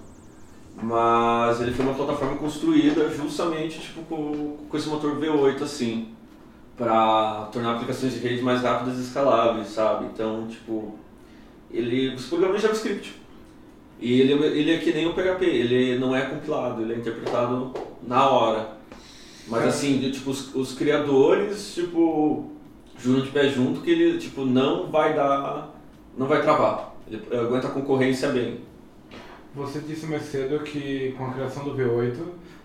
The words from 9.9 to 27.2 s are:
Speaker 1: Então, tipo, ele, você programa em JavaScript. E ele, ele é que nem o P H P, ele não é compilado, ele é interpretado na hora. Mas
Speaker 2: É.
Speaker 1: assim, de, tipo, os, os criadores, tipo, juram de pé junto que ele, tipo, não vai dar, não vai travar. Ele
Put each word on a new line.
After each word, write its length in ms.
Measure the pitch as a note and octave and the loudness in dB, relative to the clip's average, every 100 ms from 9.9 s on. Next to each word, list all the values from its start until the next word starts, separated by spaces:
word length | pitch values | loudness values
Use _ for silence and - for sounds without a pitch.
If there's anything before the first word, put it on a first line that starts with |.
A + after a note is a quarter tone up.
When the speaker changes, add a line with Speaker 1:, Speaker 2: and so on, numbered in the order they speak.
| - G#2 | 0 -4
Speaker 1:
Então, 400 | - A2 A2 A2+ | -4 -4 -4 -6
tipo, 480 | - - A2 G#2 - - - - - - - - | -10 -8 -6 -6 -12 -18 -20 -20 -20 -20 -20 -10
ele, 480 | - A#2+ B2+ C3 B2 | -4 0 0 0 -2
você 120 | - | -4
programa 260 | E3+ F#3+ | 2 2
em 60 | G3+ | 4
JavaScript. 600 | G#3+ A3 A3+ G3+ - - - - - - - - - - | 2 0 -2 -4 -8 -16 -20 -20 -20 -20 -20 -20 -20 -8
E 220 | A#2 B2+ | 2 4
ele, 120 | C3+ C#3+ | 6 6
ele 260 | D3+ C#3+ D3+ | 4 2 2
é 80 | D#3+ | 2
que 140 | E3 | 2
nem 120 | D#3 E3 | 0 0
o 40 | |
P 80 | F3 | 0
H 120 | F#3 | 0
P, 100 | F#3 | 2
ele 540 | F3+ C3 A#2+ B2+ B2+ B2 | 2 2 2 2 2 2
não 160 | C3 | 0
é 80 | C3 | 0
compilado, 580 | C#3 D3+ - - B2 A#2 | -2 -6 -4 -4 -4 -4
ele 120 | A2+ | -4
é 20 | A#2 | -4
interpretado 760 | A#2 A2+ - B2 A#2+ B2+ B2+ - - - A#2+ | -4 -6 -2 0 0 -2 -4 -8 -12 -12 -4
na 240 | B2 C#3 | 2 4
hora. 480 | B2+ A2+ A2 A2 - - - - - - - - | 4 2 0 -4 -12 -18 -20 -20 -20 -20 -20 -4
Mas 160 | A#2 | 0
Speaker 2:
É. 20 | B2+ | 0
Speaker 1:
assim, 320 | B2+ C#3+ B2+ | 0 2 2
de, 140 | B2+ | 0
tipo, 180 | - C#3 | -4 -6
os, 240 | C3 - | -6 -6
os 180 | C3 C3 | -6 -6
criadores, 1000 | - D#3 D3 D3 C3+ D3+ G3+ G3+ - - | -2 2 2 4 6 6 6 2 -4 -8
tipo, 760 | E3 F3 E3+ E3 D#3 D3+ - - - - - - - | -6 -4 2 2 4 2 0 -6 -14 -20 -20 -20 -6
juram 260 | B2 C3 | 0 2
de 80 | C3 | 2
pé 180 | D3 C3+ | 2 2
junto 320 | B2 B2+ - | 4 0 0
que 100 | E3+ | 2
ele, 260 | E3 E3+ - | 4 4 2
tipo, 260 | C3 C3+ | -4 -4
não 420 | C3+ B2+ C#3+ F3 F3+ | 2 4 4 2 0
vai 300 | D#3 D#3 D3+ | 2 4 2
dar, 580 | C#3 C#3 - D3 - - - - - - | 2 2 0 -6 -10 -16 -20 -20 -20 -6
não 120 | C3+ | 0
vai 140 | D3 | 2
travar. 520 | - - A2 - - - - | 4 4 4 0 -6 -14 -12
Ele 100 | A2 | -12